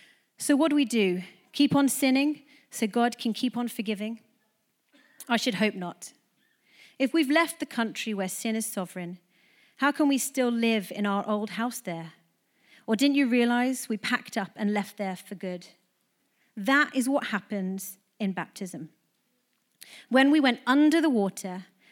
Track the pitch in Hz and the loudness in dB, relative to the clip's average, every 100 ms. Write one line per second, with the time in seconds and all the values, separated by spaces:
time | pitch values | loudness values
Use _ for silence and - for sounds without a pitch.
0 | - _ _ - - 285 320 294 254 233 | -20 _ _ -6 0 2 4 2 2 2
1 | 196 180 180 - _ - 285 277 277 - | 2 0 -6 -16 _ 0 2 4 2 2
2 | 269 262 294 294 _ _ _ - 220 240 | 2 2 2 -2 _ _ _ -6 -2 2
3 | 240 233 240 208 254 233 240 - 208 202 | 0 0 -6 -2 -4 -4 -6 -6 -6 -6
4 | 214 226 _ _ _ _ _ _ _ _ | -8 -10 _ _ _ _ _ _ _ _
5 | _ - - 233 - 180 214 196 180 - | _ -16 -4 -2 0 0 -2 -2 -8 -10
6 | - - _ _ _ _ _ _ - - | -18 -20 _ _ _ _ _ _ -18 -4
7 | 262 330 269 311 320 - - - 226 - | 0 2 4 4 2 -2 -8 -4 -4 -4
8 | - 202 185 - 233 220 214 - 180 185 | -6 -4 -4 -4 -4 -4 -4 -6 -8 -8
9 | 175 180 _ _ _ _ _ - 277 285 | -10 -12 _ _ _ _ _ -2 0 2
10 | 294 269 - - 247 233 226 226 180 - | 2 2 0 0 0 2 2 0 -2 -4
11 | 202 202 - 208 214 - 240 - - 165 | -2 -2 -2 -2 -4 -4 -6 -6 -10 -10
12 | 160 - _ _ _ _ _ _ - 214 | -12 -18 _ _ _ _ _ _ -4 2
13 | 285 285 269 247 240 240 247 262 - 220 | 2 4 4 4 4 2 0 -2 -4 -6
14 | - 247 - - 190 - 208 208 202 - | -2 -2 -2 -6 -6 -4 -2 -2 -4 -6
15 | 196 180 - 185 185 180 - _ _ _ | -8 -8 -12 -12 -10 -10 -14 _ _ _
16 | _ _ _ _ _ - 196 277 302 262 | _ _ _ _ _ -6 2 2 2 0
17 | 247 277 226 214 - 208 185 190 - - | 0 -2 -2 -6 -4 -6 -4 -6 -10 -16
18 | _ - 202 185 160 - 185 - 156 _ | _ -6 -4 -4 -8 -10 -12 -12 -16 _
19 | _ _ _ _ _ _ _ _ - - | _ _ _ _ _ _ _ _ -20 -20
20 | - 247 277 311 269 233 - 269 302 320 | 0 4 6 6 4 2 2 4 6 6
21 | 320 240 196 - 190 180 185 _ _ | 4 2 0 -4 -10 -10 -12 _ _